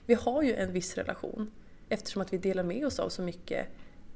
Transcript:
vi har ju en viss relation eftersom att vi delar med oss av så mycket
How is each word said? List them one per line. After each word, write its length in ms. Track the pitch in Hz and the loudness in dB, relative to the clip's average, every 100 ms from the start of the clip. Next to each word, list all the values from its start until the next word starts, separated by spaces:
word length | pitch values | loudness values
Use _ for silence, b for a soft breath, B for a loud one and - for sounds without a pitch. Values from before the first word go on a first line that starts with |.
| - | 4
vi 80 | |
har 280 | 226 - 262 | 6 6 4
ju 120 | 285 | 4
en 180 | - 190 | 4 2
viss 220 | 180 180 - | 0 -2 -4
relation 540 | - - - - 214 - b b - | -2 -4 -4 -4 -6 -6 b b -4
eftersom 340 | 160 - - | -2 -2 -2
att 100 | 185 | 0
vi 60 | 185 | 0
delar 240 | 190 185 | 2 2
med 240 | 180 196 294 | 2 2 0
oss 120 | - | 0
av 100 | 185 | -2
så 140 | - | 0
mycket 440 | 180 170 - - - b b b - | -4 -4 -4 -4 -4 b b b -14